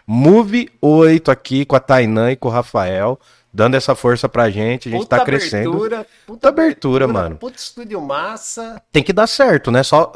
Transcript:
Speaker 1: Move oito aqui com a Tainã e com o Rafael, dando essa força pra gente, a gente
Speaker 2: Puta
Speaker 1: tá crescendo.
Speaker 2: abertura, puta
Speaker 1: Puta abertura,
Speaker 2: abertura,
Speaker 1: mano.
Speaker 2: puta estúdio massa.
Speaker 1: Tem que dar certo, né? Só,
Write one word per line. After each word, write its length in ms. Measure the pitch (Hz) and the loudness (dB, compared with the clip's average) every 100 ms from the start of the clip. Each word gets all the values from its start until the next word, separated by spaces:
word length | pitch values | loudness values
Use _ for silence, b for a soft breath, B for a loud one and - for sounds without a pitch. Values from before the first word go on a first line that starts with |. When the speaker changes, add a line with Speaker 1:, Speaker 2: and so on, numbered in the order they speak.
| B | B
Speaker 1:
Move 640 | 117 147 214 208 240 233 _ | 2 6 6 4 -2 -4 _
oito 500 | 147 156 160 160 151 | 2 4 6 4 2
aqui 340 | 127 - 135 139 | -2 -2 -4 0
com 100 | 135 | 0
a 40 | |
Tainã 520 | - 131 110 110 117 | 2 2 2 0 0
e 40 | 131 | -2
com 100 | 127 | -4
o 40 | |
Rafael, 680 | 120 120 113 92 95 107 135 b b b 101 | -4 -4 -4 -2 -2 -4 -4 b b b 0
dando 200 | 113 131 | 2 2
essa 180 | - | 0
força 340 | 127 123 120 139 | 0 0 0 -2
pra 220 | 120 113 | 0 0
gente, 380 | 101 110 127 120 | 0 -4 -4 -6
a 20 | |
gente 100 | 117 | -8
Speaker 2:
Puta 160 | 220 120 | -2 0
Speaker 1:
tá 40 | - | 0
crescendo. 440 | 135 160 104 120 | -2 -2 -4 -4
Speaker 2:
abertura, 280 | 185 220 226 | -4 -4 -8
puta 100 | 214 _ - | -12 _ -20
Speaker 1:
Puta 240 | 233 277 | -2 0
abertura, 560 | 302 320 - 135 131 131 | 2 0 -2 -2 0 0
Speaker 2:
abertura, 20 | |
Speaker 1:
mano. 280 | 107 85 78 | -2 -6 -8
Speaker 2:
puta 180 | 254 - | -14 -14
estúdio 440 | - - 226 202 | -18 -16 -12 -10
massa. 800 | 139 143 185 220 - - 226 220 _ | -8 -6 -8 -10 -14 -14 -14 -18 _
Speaker 1:
Tem 120 | 156 | -2
que 100 | 139 | 0
dar 140 | 175 - | 0 0
certo, 420 | - 269 156 - | 2 2 2 2
né? 140 | 120 | 0
Só, 280 | 135 151 - | 2 2 2